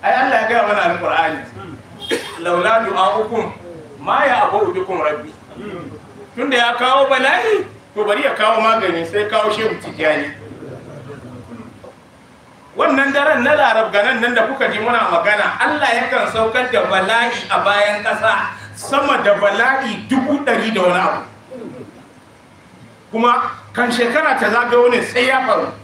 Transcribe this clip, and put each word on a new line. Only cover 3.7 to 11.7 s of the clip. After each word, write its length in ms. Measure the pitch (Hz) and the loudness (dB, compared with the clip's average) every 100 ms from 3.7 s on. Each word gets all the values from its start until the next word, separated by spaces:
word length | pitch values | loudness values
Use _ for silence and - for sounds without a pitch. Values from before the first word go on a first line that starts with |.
| 165 - - | -18 -18 -12
ma 240 | 143 247 | -2 2
ya'ba'u 460 | 285 233 - - 175 | 2 2 2 2 0
bikum 300 | 185 185 175 | -2 -4 -2
rabbi." 280 | 151 151 151 - - - 208 185 143 - - - - - | -2 -2 -8 -18 -20 -16 -14 -12 -14 -16 -20 -20 -18 -6
Tunda 160 | 277 254 | 0 2
ya 180 | 240 240 | 2 2
kawo 320 | 254 269 269 | 2 4 4
bala'i, 560 | 262 254 349 440 415 - - - | 4 2 2 2 0 -2 -12 -14
to 100 | 208 208 | -4 0
bari 160 | 208 | 0
ya 80 | - | 0
kawo 260 | - - 208 | 0 2 4
magani, 400 | 220 226 185 165 165 | 4 2 2 -2 -2
sai 160 | 208 208 | -2 0
kawo 240 | 220 208 | 0 0
Shehu 240 | 214 220 - | 0 -2 -4
Tijjani. 480 | - - 156 151 143 - 151 135 - 127 - 147 131 214 - 247 - 233 - | -10 -2 0 0 -2 -10 -16 -16 -14 -16 -16 -18 -16 -16 -16 -18 -16 -16 -16